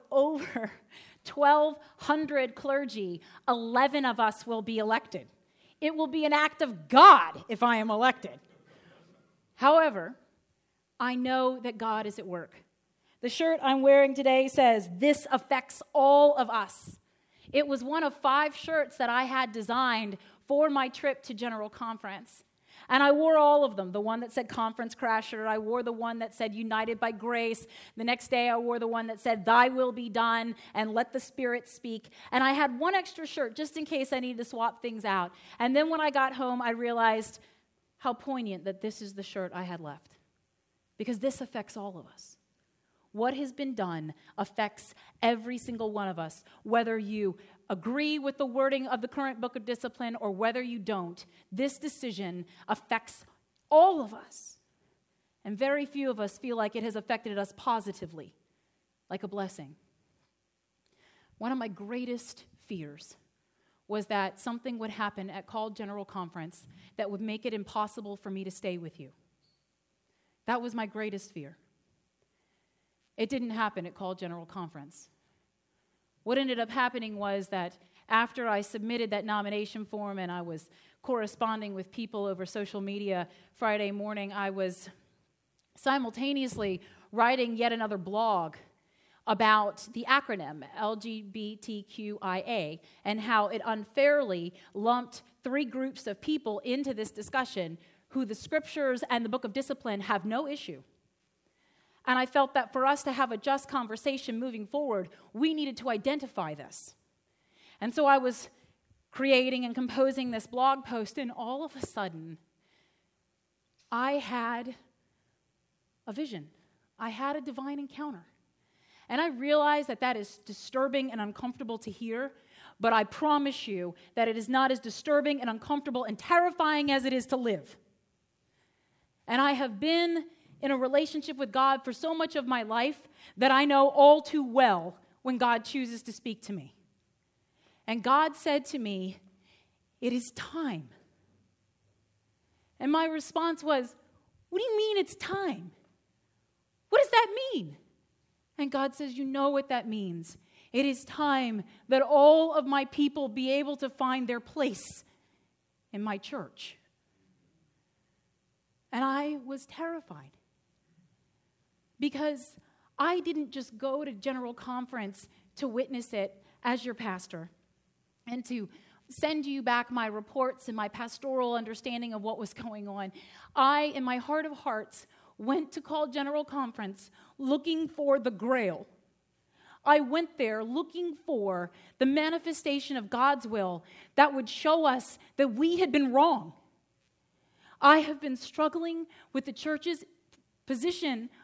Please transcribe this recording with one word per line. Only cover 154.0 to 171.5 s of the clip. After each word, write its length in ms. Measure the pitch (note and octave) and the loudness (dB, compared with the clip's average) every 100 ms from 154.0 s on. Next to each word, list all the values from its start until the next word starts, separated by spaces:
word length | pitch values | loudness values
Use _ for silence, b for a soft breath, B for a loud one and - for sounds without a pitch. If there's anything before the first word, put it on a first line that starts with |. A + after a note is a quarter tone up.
| C4 B3+ A#3+ | -2 0 -2
their 120 | A#3+ | -4
place 640 | A#3+ D#4 B3 F#3+ - - b b b b b b _ _ _ | -6 -2 -2 -2 -6 -6 b b b b b b _ _ _
in 100 | G3+ | -8
my 160 | G#3+ G3 | -6 -6
church." 600 | - C4+ D3 - - - _ _ _ _ _ _ _ _ _ _ _ _ _ _ _ _ _ _ _ _ _ | -8 -10 -10 -14 -18 -20 _ _ _ _ _ _ _ _ _ _ _ _ _ _ _ _ _ _ _ _ _
And 120 | B3+ | -2
I 340 | C4+ C#4 D4 D4 | 0 0 -2 -6
was 220 | B3+ C4+ - | -8 -12 -12
terrified 640 | - E4 E4 - D3 C3+ _ _ _ _ _ _ _ _ _ _ _ _ _ _ _ _ _ | -8 -8 -8 -12 -18 -20 _ _ _ _ _ _ _ _ _ _ _ _ _ _ _ _ _
because 560 | C#4+ C#4 D4+ C#4 - - b b b - | -4 -2 -2 -4 -8 -14 b b b -2
I 220 | D#4 F4+ | 0 0
didn't 300 | D#4+ D4+ C#4 | -2 -4 -6
just 260 | C4+ A#3 A3 | -8 -12 -8
go 280 | C4+ C#4 | -4 -4
to 80 | C#4+ | -6
General 420 | G3+ C4+ B3+ B3 | -6 -6 -6 -8
Conference 720 | A#3+ B3+ B3 B3 B3 G3+ G3 - b b - | -10 -8 -8 -6 -8 -8 -8 -14 b b -8
to 100 | C4+ | -4
witness 460 | A3+ C4+ B3 A3+ | -2 -4 -6 -6
it 280 | G#3+ G3 - b b | -4 -6 -8 b b
as 220 | B3 B3 | -2 -2
your 100 | A#3+ | -4
pastor 560 | A3 A3 F3+ - E3 F3 - _ _ _ _ _ _ | -8 -6 -8 -8 -12 -14 -18 _ _ _ _ _ _
and 200 | A#3 B3 | -10 -10
to 240 | A#3+ B3 G3 b b b b | -6 -8 -8 b b b b
send 380 | - D4+ D#4 C#4 | -4 -2 0 -2
you 160 | C#4 | -2
back 280 | A#3+ A#3+ A#3+ | 2 0 0
my 160 | B3 A3 | -4 -4
reports 640 | G#3+ G#3 C4+ B3+ C4 - | -6 -6 -2 -2 -2 -8
and 80 | A3 | -6
my 120 | G#3 | -6
pastoral 680 | A3+ A#3 - C#4 C4 B3 | -6 -12 -8 -4 0 0